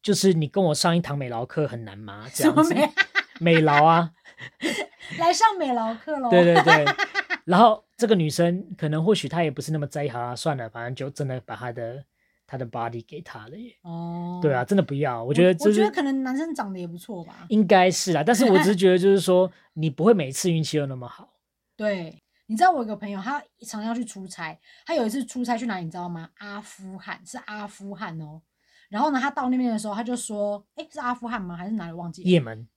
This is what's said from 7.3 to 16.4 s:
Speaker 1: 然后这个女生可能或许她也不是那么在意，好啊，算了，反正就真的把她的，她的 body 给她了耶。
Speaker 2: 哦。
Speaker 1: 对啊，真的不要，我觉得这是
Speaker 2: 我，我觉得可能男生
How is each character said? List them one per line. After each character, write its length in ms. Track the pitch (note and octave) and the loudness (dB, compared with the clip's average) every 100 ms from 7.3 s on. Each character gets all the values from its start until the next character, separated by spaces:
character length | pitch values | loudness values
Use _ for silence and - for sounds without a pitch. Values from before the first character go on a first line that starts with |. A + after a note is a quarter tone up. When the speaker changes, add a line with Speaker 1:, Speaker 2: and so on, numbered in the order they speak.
| F4+ | -10
Speaker 1:
然 160 | - F3+ | 2 6
后 240 | A#3 G#3+ _ - | 6 6 _ -4
这 100 | A3+ | 2
个 80 | G#3 | 2
女 140 | D#3 | 2
生 360 | D3+ E3+ F3+ - F#3 | 0 0 0 -8 -8
可 100 | D#3 | -4
能 160 | D3+ | -2
或 100 | E3 | 0
许 140 | G#3 C3+ | 0 -2
她 160 | E3 | -2
也 80 | D#3+ | -2
不 100 | C3 | -4
是 120 | - | -6
那 40 | D#3 | -6
么 80 | C#3+ | -6
在 200 | D3+ C#3+ | -6 -6
意， 40 | |
好 80 | A#2+ | -6
啊， 160 | A#2+ | -8
算 220 | B2 D#3+ C3+ | -4 -4 -4
了， 140 | A2+ | -8
反 160 | A#2 A#2+ | -10 -10
正 100 | B2+ | -8
就 140 | C3+ | -10
真 180 | - C3+ | -8 -8
的 100 | B2+ | -8
把 120 | - | -10
她 160 | A2 B2 | -12 -10
的， 280 | A#2+ A#2 C3 - _ _ _ _ | -10 -10 -12 -18 _ _ _ _
她 100 | B2+ | -10
的 80 | A#2+ | -8
body 380 | A#2+ A#2 A#2 - | -6 -8 -8 -14
给 140 | D3+ | -18
她 300 | E3+ A#2 A2 | -16 -18 -18
了 80 | F3 | -18
耶。 180 | A#3+ _ | -18 _
Speaker 2:
哦。 580 | E3+ E3+ E3+ E3+ F3 F3+ | -14 -10 -8 -8 -8 -2
Speaker 1:
对 120 | D#3+ | -2
啊， 100 | C3 | 0
真 140 | - G3 | 0 0
的 40 | |
不 120 | C#3+ | 0
要， 280 | C#3+ D3 A#2+ | -4 -4 -4
我 120 | A#2+ | -2
觉 120 | C#3+ F3+ | 4 4
得 80 | |
这 120 | F3 G#3 | 4 2
是 160 | G#3 | 4
Speaker 2:
我， 40 | G#3+ | 2
我 40 | |
觉 0 | |
得 40 | |
可 80 | - | 0
能 220 | C#4 C4+ | -2 -2
男 120 | C4 | -4
生 180 | C4+ | -4